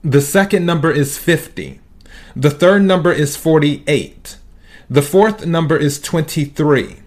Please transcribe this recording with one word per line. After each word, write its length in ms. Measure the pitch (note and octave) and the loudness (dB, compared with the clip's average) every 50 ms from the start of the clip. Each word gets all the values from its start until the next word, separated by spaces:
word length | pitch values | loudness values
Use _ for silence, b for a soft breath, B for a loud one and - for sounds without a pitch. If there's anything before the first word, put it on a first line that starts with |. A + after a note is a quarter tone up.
| - | -2
The 140 | D#3 B2+ C#3+ | 2 2 2
second 460 | C#3 - - G3+ G3 G3 - F#3+ F3 | 2 2 0 0 2 2 0 0 0
number 240 | F3 E3+ D#3+ C#3+ D#3+ | 0 -2 0 0 0
is 260 | D3 D3 C#3+ C#3+ - | 0 0 -2 -2 -4
fifty. 640 | - - E3+ E3+ D#3 - - - - D#2 C2+ C2+ - _ _ - - B B B B B B B | -6 -2 -2 -2 -2 -2 -10 -14 -12 -12 -12 -14 -20 _ _ -20 -20 B B B B B B B
The 140 | B2+ C3 D3 | 0 0 0
third 320 | C#3 - F3 F3+ G3 G3+ | 0 4 2 4 4 4
number 280 | G3 F#3+ F#3+ F#3 D3+ F3 | 4 2 2 2 2 0
is 280 | E3 D3 D3+ C#3+ - - | 0 0 -2 -4 -4 -4
forty-eight. 960 | - E3 D#3+ D#3 D3 D3 D3 D3 - - D3+ B2+ D#2+ - - - - - - - - - b b b b b b b b | -2 2 2 2 2 2 -2 -4 -4 -2 -2 -2 -2 -6 -16 -20 -20 -20 -20 -20 -20 -20 b b b b b b b b
The 100 | B2+ C#3+ | 0 0
fourth 460 | C#3+ - - F#3+ G#3 A3 G#3 G#3+ - | 0 2 2 4 4 2 0 -4 -4
number 320 | E3+ E3 E3 E3 C#3+ D#3+ C#3+ | -2 -2 0 0 0 0 0
is 200 | D3 C#3+ C#3+ - | 0 -2 -2 -4
twenty-three. 1000 | - - - E3 D#3 - - D#3+ D3 C#3+ - - C#3+ D3+ C#3+ B2+ G2 - - - - | -8 -4 -4 -4 -4 -4 -4 -6 -6 -6 -4 -2 0 2 2 2 0 -4 -12 -20 -20